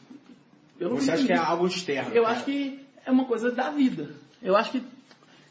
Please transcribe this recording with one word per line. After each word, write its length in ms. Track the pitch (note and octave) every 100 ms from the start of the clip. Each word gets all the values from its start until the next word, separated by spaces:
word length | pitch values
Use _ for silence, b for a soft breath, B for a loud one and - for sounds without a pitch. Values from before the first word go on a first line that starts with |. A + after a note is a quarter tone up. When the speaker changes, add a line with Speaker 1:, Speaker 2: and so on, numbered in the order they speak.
| - - - - _ _ _ -
Speaker 1:
Eu 120 | F3+
não 60 | C4
Speaker 2:
Você 140 | C#4
acha 120 | D#4+
Speaker 1:
acredito 40 | B3
Speaker 2:
que 60 |
é 40 | E3+
Speaker 1:
nisso. 120 | D#3+
Speaker 2:
algo 160 | E3+ F#3
externo, 480 | - - C#3 B2
Speaker 1:
Eu 80 | A#3
Speaker 2:
cara? 100 | A3 A#3+
Speaker 1:
acho 80 |
que 420 | - C#4+ C#4 C4+ - - -
é 40 |
uma 140 | C4 C4
coisa 240 | A3 B3
da 180 | A#3+ C#4
vida. 400 | D4 B3+ E3 D3 - - -
Eu 140 | F#3 G3+
acho 160 | A3+
que, 100 | C4 - - - - _ b b